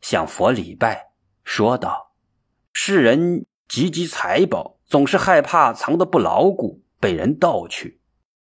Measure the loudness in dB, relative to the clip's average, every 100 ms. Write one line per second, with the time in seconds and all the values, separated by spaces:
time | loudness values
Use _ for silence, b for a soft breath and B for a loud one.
0 | -4 -4 -4 -2 0 0 -4 -4 -4 -4
1 | -12 _ _ _ -8 0 0 0 -4 -8
2 | -12 _ _ _ _ _ _ -8 -2 4
3 | 4 4 2 -2 -6 _ -8 -2 -2 -2
4 | -6 -6 -2 0 2 0 -8 -18 _ 0
5 | 2 2 2 2 2 2 2 0 -2 0
6 | 0 0 2 2 2 0 -6 -10 _ _
7 | -2 0 -2 0 0 0 -6 -12 -14 -18
8 | _ _ _ _